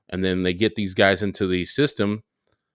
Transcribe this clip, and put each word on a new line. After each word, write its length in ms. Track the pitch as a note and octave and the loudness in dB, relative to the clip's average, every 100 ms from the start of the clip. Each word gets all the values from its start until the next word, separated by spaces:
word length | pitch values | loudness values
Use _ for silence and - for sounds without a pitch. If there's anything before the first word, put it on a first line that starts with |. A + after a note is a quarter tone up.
| - | -10
and 160 | F#2 | -4
then 160 | F#2 F#2 | -2 0
they 120 | F#2 | -2
get 220 | F2+ A2 | 0 -2
these 180 | - F#2+ | -2 -4
guys 300 | F#2+ G2 F#2+ | 4 4 4
into 240 | G2+ - F#2+ | -2 -2 -2
the 160 | F2+ | -2
system. 580 | F2 - C#3+ - G#2 G#2+ - _ _ _ _ | -2 -2 -2 0 -4 -4 -10 _ _ _ _